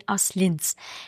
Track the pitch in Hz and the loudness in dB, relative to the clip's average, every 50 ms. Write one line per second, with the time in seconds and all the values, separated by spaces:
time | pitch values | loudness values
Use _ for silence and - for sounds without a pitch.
0 | - - 202 202 - - - 185 190 185 165 151 - - - - - - - - | 0 0 0 0 0 0 2 4 4 4 4 2 -2 -4 -6 -6 -10 -14 -14 -16
1 | - | -16